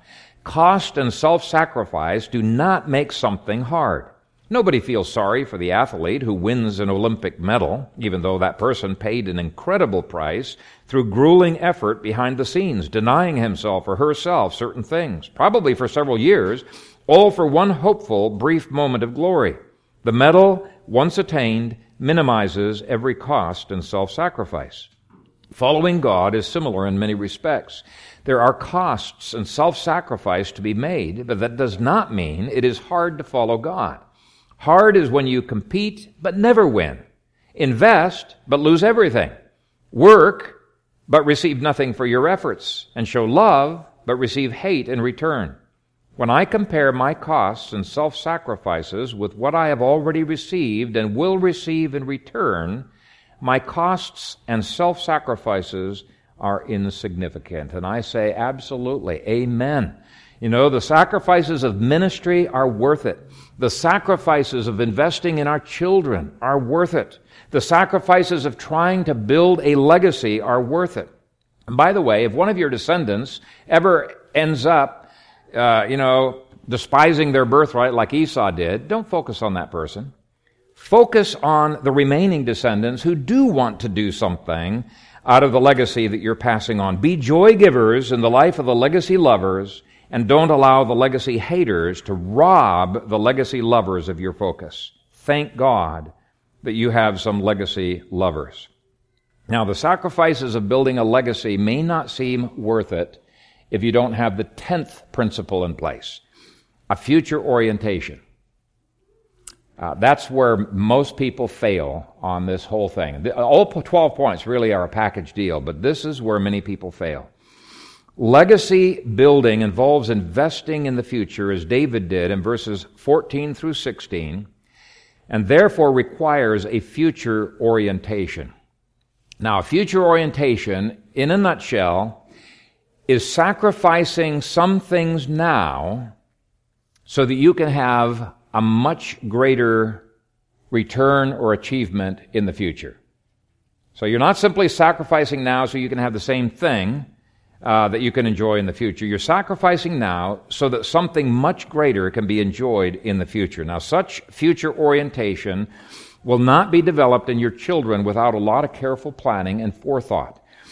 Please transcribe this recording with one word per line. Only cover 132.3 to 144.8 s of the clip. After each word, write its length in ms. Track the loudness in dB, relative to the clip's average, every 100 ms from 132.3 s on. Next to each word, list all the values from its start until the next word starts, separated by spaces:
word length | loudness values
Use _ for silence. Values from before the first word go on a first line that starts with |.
| _ -20 _ _ _ _ _ 0
is 200 | 0 0
sacrificing 1120 | 0 0 2 0 2 2 2 0 -2 -2 -2
some 380 | -4 0 2 0
things 480 | 0 -2 0 -2 -4
now 840 | -2 0 0 -2 -4 -6 -8 -10 -18 _ _ _ _ _ _ _ _
so 220 | -8 -2 0
that 80 |
you 220 | 2 4 4
can 140 | 0
have 640 | 0 0 0 0 -2 -10 -16 _
a 80 | 0
much 560 | 2 2 0 -2 -8 -12 -6
greater 760 | 0 2 2 2 2 0 -6 _ _ _ _ _ _ -6
return 600 | -4 -2 0 2 2 0
or 220 | -2 0
achievement 640 | -2 -2 -4 -4 -4 -4 -6 -6
in 120 | -4 -4
the 80 |
future. 460 | -4 -6 -8 -14 -18 _ _ _ _ _ _ _ _ _
So 120 | -6 -2
you're 140 | 2
not 180 | 2 2
simply 300 | 0 2 0
sacrificing 760 | 2